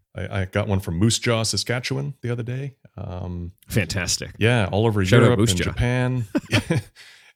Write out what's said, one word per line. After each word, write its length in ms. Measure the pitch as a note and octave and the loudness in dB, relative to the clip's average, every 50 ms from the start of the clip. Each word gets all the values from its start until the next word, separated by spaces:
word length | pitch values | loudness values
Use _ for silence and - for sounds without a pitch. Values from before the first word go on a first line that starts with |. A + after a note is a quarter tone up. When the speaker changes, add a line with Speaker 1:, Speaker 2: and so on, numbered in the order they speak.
| _ _ _ | _ _ _
Speaker 1:
I, 280 | - G2 - G#2 G2+ F#2 | -10 -10 -6 -4 -4 -4
I 20 | |
got 240 | F#2 - G2+ G#2 G#2+ | -2 -2 -2 0 2
one 120 | G2 F#2+ | 0 0
from 180 | - - E2 E2+ | 0 -2 0 2
Moose 200 | G#2 A#2 G#2+ - | 2 2 2 2
Jaw, 240 | - A#2+ A#2 A2+ A2+ | 0 0 0 0 0
Saskatchewan 680 | - - G2 - - A#2 B2+ B2 - C3 C3+ C#3 C#3+ C#3 - | 0 -2 -2 -2 -2 -4 -4 -2 -4 -4 -4 -4 -6 -8 -8
the 80 | - A#2 | -6 -6
other 140 | B2 B2 A#2 | -4 -4 -4
day. 320 | A#2 B2 C3 C#3+ C#3 - _ _ - _ G2 | -6 -6 -6 -8 -10 -12 _ _ -18 _ -12
Um, 540 | G2 F#2 F2+ F2+ F#2 F2+ F2 F2 E2+ F2 - _ _ - | -10 -8 -8 -8 -6 -6 -6 -6 -8 -10 -12 _ _ -4
Speaker 2:
Fantastic. 640 | - A2+ F2+ - - F#2+ E2+ F#2 - - - - - - | -2 -2 -2 0 -2 -4 -2 -2 -2 -4 -4 -10 -4 0
Speaker 1:
yeah, 300 | G2+ A#2 B2 A#2 G2 F2 | 2 2 4 4 2 2
all 140 | F#2+ G2+ A2+ | 2 2 2
over 180 | A#2 G#2 G#2 F#2 | 2 2 2 2
Speaker 2:
Shout 140 | F#2 G#2+ A#2+ | 6 6 6
out 40 | A#2+ | 8
Speaker 1:
Europe 140 | B2 A#2+ G2 | 6 6 4
Speaker 2:
Moose 140 | A2 A#2 F#2 | 4 2 2
Speaker 1:
and 60 | F2+ - | 0 0
Speaker 2:
Jaw. 80 | - | -2
Speaker 1:
Japan. 560 | - - B2 A#2+ B2 B2+ B2 B2+ B2+ B2+ A2+ - - D4+ - - | -2 0 0 0 2 0 0 0 0 -2 -4 -2 -4 -6 -4 0
<laughs> 320 | - - - - E3+ B2+ - - _ - - - - - - - _ | -2 -2 0 0 -2 -2 -2 -6 _ -20 -20 -20 -20 -20 -20 -18 _